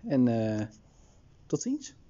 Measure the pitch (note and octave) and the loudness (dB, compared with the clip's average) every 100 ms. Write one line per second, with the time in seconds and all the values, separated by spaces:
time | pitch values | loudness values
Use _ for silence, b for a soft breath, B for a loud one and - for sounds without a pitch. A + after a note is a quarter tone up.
0 | A#3 C#3+ B2 A#2 A2 A2 G#2+ - - _ | 0 2 4 4 0 -2 -4 -10 -20 _
1 | - - - - - D3+ A#3+ D4 - - | -20 -20 -20 -20 -6 -6 -4 -6 -8 -20